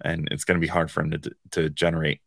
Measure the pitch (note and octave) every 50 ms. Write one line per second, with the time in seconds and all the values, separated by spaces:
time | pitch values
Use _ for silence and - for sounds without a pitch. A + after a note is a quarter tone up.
0 | - - E2 E2 D#2 - - - - - F2+ E2+ E2 - - E2+ E2 D#2 - E2+
1 | D#2+ D#2 E2 D#2 - - - _ _ - - E2+ D#2+ D2+ C#2+ - E2+ E2+ E2 D#2+
2 | D#2 D2+ - - _